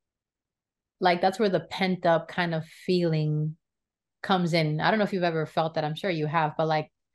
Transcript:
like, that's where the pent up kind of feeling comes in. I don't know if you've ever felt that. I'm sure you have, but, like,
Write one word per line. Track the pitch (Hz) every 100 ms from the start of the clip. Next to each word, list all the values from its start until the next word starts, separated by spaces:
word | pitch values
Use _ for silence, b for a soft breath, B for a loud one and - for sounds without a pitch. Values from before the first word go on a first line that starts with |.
| _ _ _ _ _ _ _ _ _ -
like, | 185 175
that's | 190 190
where | 208
the | 180
pent | - - 185 180 175
up | 165 165
kind | - 170 160
of | 160
feeling | - - 180 170 156 151 151 156 156 _ _ _ _ _ _
comes | - 185 175
in. | 170 151 156
I | 160
don't | 214
know | 202
if |
you've | 190
ever | 175 160 151
felt | - 160 160
that. | 151
I'm | 156
sure | 202
you | 165 151
have, | 165 151 156
but, | 160
like, | 156 151 _ _